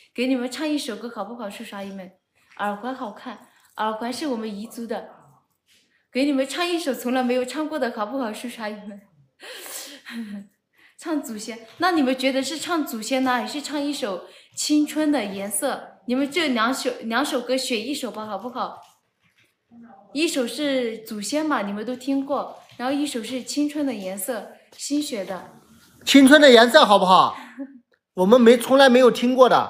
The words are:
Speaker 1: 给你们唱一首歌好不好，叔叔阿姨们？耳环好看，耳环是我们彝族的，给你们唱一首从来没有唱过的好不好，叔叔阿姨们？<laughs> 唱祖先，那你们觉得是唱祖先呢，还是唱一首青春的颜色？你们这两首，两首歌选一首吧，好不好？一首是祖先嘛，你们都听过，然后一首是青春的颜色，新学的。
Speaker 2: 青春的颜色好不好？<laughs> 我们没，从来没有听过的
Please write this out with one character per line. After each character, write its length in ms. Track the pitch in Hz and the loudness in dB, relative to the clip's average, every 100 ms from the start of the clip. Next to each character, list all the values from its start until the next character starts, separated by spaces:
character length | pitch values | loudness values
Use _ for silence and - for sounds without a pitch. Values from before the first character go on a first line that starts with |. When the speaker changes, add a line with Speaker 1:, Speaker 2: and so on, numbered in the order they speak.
| _ | _
Speaker 1:
给 140 | - 254 | -6 -2
你 80 | |
们 160 | 262 247 | -2 -4
唱 180 | 247 302 | -6 -4
一 80 | 294 | -4
首 200 | 269 208 | -6 -10
歌 120 | 233 | -12
好 160 | 220 | -10
不 120 | 196 240 | -12 -10
好， 120 | 202 | -12
叔 140 | 202 | -12
叔 140 | 226 202 | -14 -14
阿 80 | |
姨 80 | 196 | -14
们？ 180 | 196 185 _ _ _ _ - | -14 -16 _ _ _ _ -8
耳 180 | 208 | -8
环 180 | 202 240 | -6 -10
好 200 | 254 226 | -10 -12
看， 340 | 202 254 208 _ _ _ - | -14 -16 -18 _ _ _ -8
耳 160 | 220 | -6
环 200 | 214 240 | -6 -8
是 140 | 247 311 | -6 -6
我 100 | 233 | -6
们 120 | 220 | -8
彝 200 | 202 226 | -10 -14
族 160 | - | -12
的， 260 | 233 202 - - _ _ _ _ _ _ _ _ _ | -10 -10 -12 -20 _ _ _ _ _ _ _ _ _
给 140 | 247 | -2
你 80 | 285 | 0
们 120 | 269 | 0
唱 220 | 269 - 349 | -2 -4 -4
一 100 | 339 | -2
首 160 | 302 | -4
从 220 | 233 247 | -6 -2
来 80 | 262 | -2
没 120 | 247 | 0
有 100 | 254 | -2
唱 240 | 254 269 294 | -4 -6 -6
过 100 | 302 | -4
的 140 | 233 | -4
好 120 | 233 | -6
不 140 | 208 269 | -6 -6
好， 140 | 226 | -8
叔 160 | 220 240 | -8 -12
叔 120 | 233 | -12
阿 80 | 214 | -12
姨 60 | 208 196 | -12 -16
们？ 120 | 202 _ _ _ _ - 508 349 - 285 285 - | -18 _ _ _ _ -20 -18 -16 -16 -16 -20 -16
<laughs> 420 | 233 214 202 - _ _ _ _ _ | -14 -12 -14 -16 _ _ _ _ _
唱 240 | 330 302 | -8 -6
祖 160 | 262 214 | -6 -12
先， 300 | 233 220 - - | -12 -14 -14 -4
那 140 | 359 | 0
你 100 | 339 | 2
们 160 | 254 262 | 0 0
觉 140 | 262 | -2
得 100 | 262 | -2
是 160 | 262 311 | -4 -6
唱 260 | - 339 | -4 -4
祖 160 | - 226 | -4 -8
先 220 | 208 262 | -4 -2
呢， 80 | 262 | 0
还 160 | 247 214 | -2 -4
是 160 | 285 | -10
唱 180 | 269 294 | -8 -6
一 120 | 285 | -6
首 340 | 277 226 180 - - _ - | -6 -6 -8 -12 -20 _ -8
青 280 | - 302 | 0 0
春 280 | 294 302 302 | 0 0 0
的 120 | 294 | 0
颜 240 | 208 196 202 | -2 -6 -8
色？ 520 | - 277 202 - - - | -6 -4 -6 -10 -14 -4
你 100 | 254 | -2
们 120 | 277 | -2
这 200 | 349 302 | -2 -2
两 260 | 233 233 | 0 0
首， 160 | 262 247 - | -2 -4 -6
两 220 | 226 233 | -4 -4
首 180 | 285 269 | -2 -4
歌 140 | 240 262 | -2 -4
选 300 | - 226 233 | -2 -6 -6
一 80 | |
首 160 | 294 233 | -8 -8
吧， 160 | 214 214 | -10 -10
好 100 | 196 | -10
不 100 | 240 | -10
好？ 340 | 240 175 - - _ _ _ _ _ _ _ _ - - - _ | -8 -8 -10 -20 _ _ _ _ _ _ _ _ -20 -20 -20 _
一 140 | 277 330 | -4 -2
首 180 | 285 233 | -2 -4
是 520 | 311 294 269 233 220 | -4 -4 -2 -4 -8
祖 220 | - 214 | -12 -10
先 260 | 196 294 311 | -6 -4 -2
嘛， 160 | 254 | -4
你 100 | 202 | -4
们 140 | 202 226 | -8 -8
都 80 | |
听 320 | 254 - 277 277 | -8 -4 -4 -2
过， 340 | 262 180 - - - | -4 -6 -12 -20 -8
然 120 | 247 | -4
后 40 | |
一 140 | 285 294 | -4 -4
首 160 | 240 | -6
是 220 | 214 254 | -8 -10
青 240 | - 294 294 | -8 -4 -4
春 180 | 294 277 | -2 -4
的 80 | |
颜 240 | 214 185 202 | -4 -8 -8
色， 320 | 226 220 - - _ - | -8 -8 -10 -20 _ -14
新 240 | - 294 | -6 -4
学 240 | 294 220 | -4 -6
的。 280 | 185 180 - - _ - _ _ | -8 -10 -14 -20 _ -20 _ _
Speaker 2:
青 200 | - 277 | 6 8
春 160 | 262 302 | 10 10
的 80 | 294 | 10
颜 220 | 226 240 | 10 10
色 140 | 311 | 8
好 120 | 220 202 | 8 6
不 80 | |
好？ 320 | 185 180 131 - - - 277 | 6 6 6 0 -16 -16 -18
<laughs> 400 | - _ _ _ | -18 _ _ _
我 100 | - | 0
们 160 | 185 254 | 6 8
没， 160 | 226 247 | 8 6
从 220 | - 269 | 6 6
来 100 | 277 | 8
没 120 | 247 | 8
有 100 | 247 | 6
听 240 | - 240 | 4 2
过 140 | 254 240 | 6 6
的 80 | 151 | 6